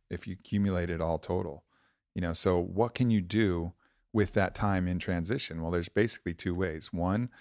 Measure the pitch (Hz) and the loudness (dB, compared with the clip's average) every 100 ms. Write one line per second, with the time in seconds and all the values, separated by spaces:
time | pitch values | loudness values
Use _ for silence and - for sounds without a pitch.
0 | - 87 - 92 - 104 101 90 87 82 | -10 -10 -8 -12 -2 2 2 2 0 0
1 | 82 80 - 92 90 71 - _ _ _ | 0 -2 -2 -2 -2 -8 -16 _ _ _
2 | _ - 90 85 98 90 90 90 117 - | _ -4 -2 0 2 2 2 0 0 2
3 | 123 110 87 104 107 87 85 - _ _ | 4 4 2 2 2 2 -4 -8 _ _
4 | _ 107 98 104 95 - 104 95 90 90 | _ 0 2 2 0 0 0 2 0 -2
5 | - 87 82 131 - 82 82 87 87 - | -2 -2 -2 -4 -4 -6 -2 -2 0 2
6 | 113 - - 85 - 87 92 78 - 87 | 0 0 -6 -6 -4 -2 -2 -4 -6 -2
7 | 87 104 123 - | 0 0 -2 -8